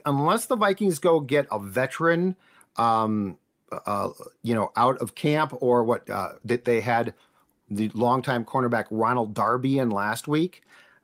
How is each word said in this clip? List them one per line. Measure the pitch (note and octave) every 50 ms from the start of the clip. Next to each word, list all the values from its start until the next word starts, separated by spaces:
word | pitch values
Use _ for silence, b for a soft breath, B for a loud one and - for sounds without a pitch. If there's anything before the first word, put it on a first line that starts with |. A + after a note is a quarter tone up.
| -
unless | D3 C#3+ C#3 C#3+ D#3+ G3 A#3 -
the | - C4
Vikings | A3 G#3 G3+ F#3+ - G#3+ F#3+ E3 C#3
go | - F3 E3 D#3+
get | C#3+ A#2+ C#3+ D3 C#3 -
a | - G#2+
veteran, | G2+ G2 F#2+ B2 C3 C3+ - - D#3+ E3 E3+ E3+ F3+ F#3 F#3 b b b b b b b b -
um, | A#2 A#2 A2+ A2 A2 A2 G#2+ G#2+ G2+ F#2+ E2+ - _ _ _ _ _ -
uh, | - - - - G#2 G2+ G2 G2 - - - - _ _ -
you | A2+ A#2
know, | A2 G2+ - -
out | A2+ A#2 B2+ C3+ B2+
of | A#2 G#2+ -
camp | - - D3+ D3 D#3 D#3 C#3+ C#3 B2+
or | C#3 B2 B2 A#2+ A2+
what, | A2+ A#2 - - -
uh, | G2+ G2+ F#2 E2 - - -
that | A2 A#2+ A#2+ -
they | B2 A#2 A2+
had | G#2 B2 A#2+ A#2 A#2 A2+ - b b b b b b b _ _ _ -
the | G#2 G2+ A2 G#2+ -
longtime | G#2+ A#2+ A#2+ B2+ C3 A#2+ - B2+ A#2+ A2+
cornerback | - - C3 B2+ A#2+ A#2+ A2+ G#2 -
Ronald | A2 A2 A2+ A2+ B2+ B2 A2+ G#2+ G#2
Darby | - G#2 G#2+ A#2+ B2+ B2 C3+ C3+ C#3
in | C3 A#2
last | G#2 G2+ G2+ G#2 A2+ - - D3+
week, | D3 D3+ E3 F3+ - - b b b b b b b b